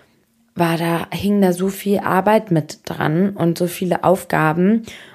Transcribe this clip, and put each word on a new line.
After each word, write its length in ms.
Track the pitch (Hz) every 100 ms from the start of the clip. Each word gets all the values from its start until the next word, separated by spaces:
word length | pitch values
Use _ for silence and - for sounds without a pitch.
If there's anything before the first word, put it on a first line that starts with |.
| _ _ _ _ _
war 220 | - 170 165
da, 320 | 170 170 -
hing 280 | 170 190 208
da 120 | 190
so 160 | 175 190
viel 300 | 190 202 202
Arbeit 520 | - 185 196 214 214
mit 300 | 160 151 -
dran 460 | - 165 147 160 202
und 280 | 202 170 165
so 80 | 175
viele 380 | - 185 175
Aufgaben 800 | - 185 - 156 156 160 185 226 233 - -